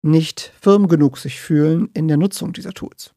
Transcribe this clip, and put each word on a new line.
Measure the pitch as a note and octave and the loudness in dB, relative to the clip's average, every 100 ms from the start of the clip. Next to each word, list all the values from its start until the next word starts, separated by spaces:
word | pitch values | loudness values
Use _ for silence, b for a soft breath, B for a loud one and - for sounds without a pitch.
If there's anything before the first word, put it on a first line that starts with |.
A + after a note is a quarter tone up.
nicht | D3+ D#3+ D#3 - - _ | 2 2 0 -10 -18 _
firm | G3+ G3+ G3 | 2 4 4
genug | E3 C#3+ - | 4 2 0
sich | B2+ - | -14 -14
fühlen | - D3+ D3+ E3 - | -2 2 2 0 -2
in | - D#3+ | -4 0
der | D3 | 0
Nutzung | G3 - - | 0 -4 -10
dieser | F3 F#3 | -10 -14
Tools. | - - _ - | -14 -16 _ -20